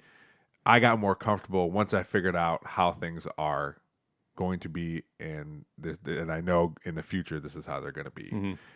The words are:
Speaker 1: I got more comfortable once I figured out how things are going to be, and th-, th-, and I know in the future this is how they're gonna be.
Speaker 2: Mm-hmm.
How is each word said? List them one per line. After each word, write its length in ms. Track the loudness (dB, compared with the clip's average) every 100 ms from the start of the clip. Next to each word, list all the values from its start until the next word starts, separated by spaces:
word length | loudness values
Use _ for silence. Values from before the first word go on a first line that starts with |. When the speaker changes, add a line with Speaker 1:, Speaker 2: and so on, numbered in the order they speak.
| _ _ _ _ _ _ 6
Speaker 1:
I 140 | 8
got 180 | 8 6
more 160 | 4 2
comfortable 540 | 2 0 0 0 2
once 240 | 2 2
I 80 | 0
figured 340 | 2 0 2 2
out 300 | 2 0 -2
how 240 | 2 2
things 340 | 2 -6 -8 -10 -4
are 400 | -2 -2 -4 -8 _ _ _ _ _ -4
going 240 | -2 -2
to 80 | -6
be, 340 | -6 -4 -6 -10 -12
and 440 | -10 -10 -12 -16 -18 -12
th-, 140 | -10 -8
th-, 140 | -6 -4
and 120 | -4
I 80 | -4
know 340 | 2 4 4 -2
in 100 | -8
the 80 | -8
future 360 | -4 -4 -4 -8
this 160 | -8 -12
is 100 | -8
how 140 | -8
they're 120 | -8
gonna 180 | -10 -12
be. 200 | -14 -8
Speaker 2:
Mm-hmm. 220 | -4 -4 -6 -14